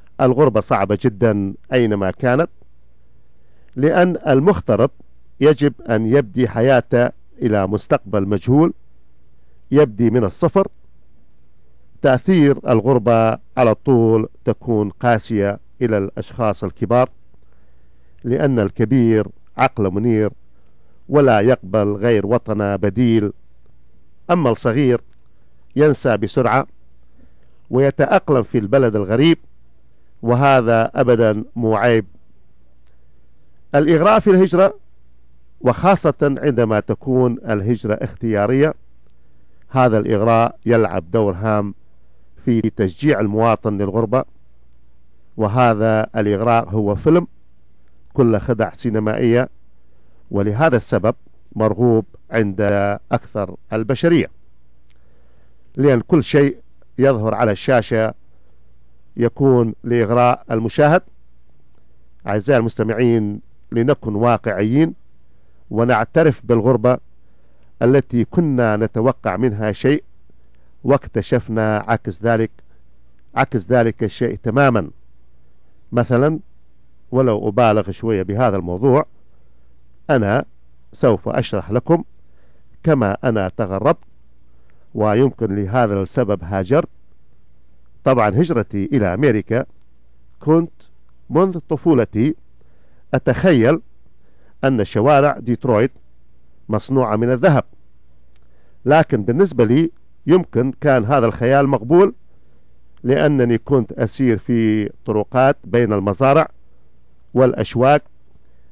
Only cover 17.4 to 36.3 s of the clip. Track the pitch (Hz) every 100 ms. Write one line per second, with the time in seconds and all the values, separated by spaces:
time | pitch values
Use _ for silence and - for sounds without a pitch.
17.4 | - - - - - - - - 120 135
18.4 | 151 123 98 - 107 131 117 110 101 -
19.4 | - - 127 - 98 95 120 110 104 -
20.4 | - - - - - - - 147 135 110
21.4 | 107 127 92 107 101 104 117 110 98 123
22.4 | - 104 101 98 101 95 123 113 101 -
23.4 | - - - - - - - - - 175
24.4 | 135 110 127 117 135 120 - - - -
25.4 | - - - - 151 143 139 107 104 -
26.4 | 117 123 139 - - - - - - -
27.4 | - - - 127 139 - 143 196 - 135
28.4 | 107 123 101 135 123 104 95 113 156 165
29.4 | - - - - - - - - 117 120
30.4 | 139 135 113 113 113 - 123 117 113 104
31.4 | - - 113 107 120 113 101 - - -
32.4 | - - - - - - - - - -
33.4 | - - - 143 151 165 185 220 208 185
34.4 | 180 170 190 - - - - - - -
35.4 | - - 123 117 175 196 165 - 147